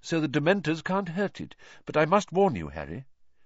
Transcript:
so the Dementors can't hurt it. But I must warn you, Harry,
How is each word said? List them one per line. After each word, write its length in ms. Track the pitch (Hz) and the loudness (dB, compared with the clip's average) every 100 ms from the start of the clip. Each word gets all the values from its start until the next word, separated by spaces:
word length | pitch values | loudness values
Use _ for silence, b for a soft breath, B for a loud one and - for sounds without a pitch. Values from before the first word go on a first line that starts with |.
so 200 | - 165 | -4 -2
the 80 | 151 | 0
Dementors 540 | 143 147 202 151 160 | 2 2 2 0 -4
can't 260 | - 190 180 | -2 -4 -2
hurt 320 | 165 202 - | -4 -4 -4
it. 160 | - - B B | -14 -14 B B
But 120 | - 151 | -2 2
I 80 | |
must 260 | 156 202 - | 4 2 2
warn 240 | 175 196 | 2 2
you, 140 | 104 73 | 2 -6
Harry, 380 | 80 71 95 135 _ - _ | -8 -8 -10 -12 _ -20 _